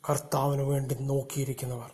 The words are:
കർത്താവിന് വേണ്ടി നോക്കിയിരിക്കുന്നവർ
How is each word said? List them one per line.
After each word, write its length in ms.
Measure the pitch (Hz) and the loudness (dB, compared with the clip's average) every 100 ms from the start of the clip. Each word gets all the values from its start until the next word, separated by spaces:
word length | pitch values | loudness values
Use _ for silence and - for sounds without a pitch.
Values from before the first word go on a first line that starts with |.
കർത്താവിന് 600 | - 143 - 139 139 139 | 2 0 2 0 2 2
വേണ്ടി 320 | 139 139 135 127 | 2 2 0 -2
നോക്കിയിരിക്കുന്നവർ 880 | 139 139 131 143 131 127 127 123 113 | 2 0 0 -4 -2 -2 -4 -6 -8